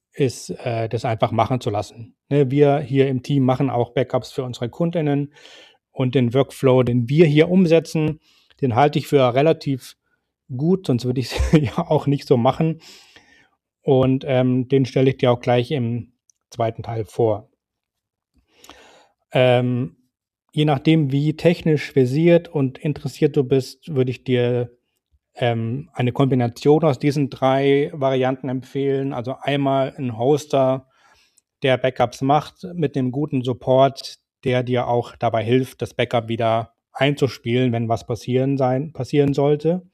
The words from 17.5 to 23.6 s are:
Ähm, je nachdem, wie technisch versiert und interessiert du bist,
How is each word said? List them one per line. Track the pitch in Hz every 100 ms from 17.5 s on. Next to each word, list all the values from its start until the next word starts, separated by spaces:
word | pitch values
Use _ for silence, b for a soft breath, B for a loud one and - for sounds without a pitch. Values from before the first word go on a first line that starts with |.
| _ _ _ _ _ _ _ _ _ _ b b b b b b b _
Ähm, | 143 127 123 123 123 143 - _ _ _ _ _
je | 151 151
nachdem, | 135 - 160 139
wie | 139 151 151
technisch | 165 175 165 151 -
versiert | 143 123 139 170 170 170
und | 151 135 -
interessiert | 156 143 135 - 151 147
du |
bist, | 127 135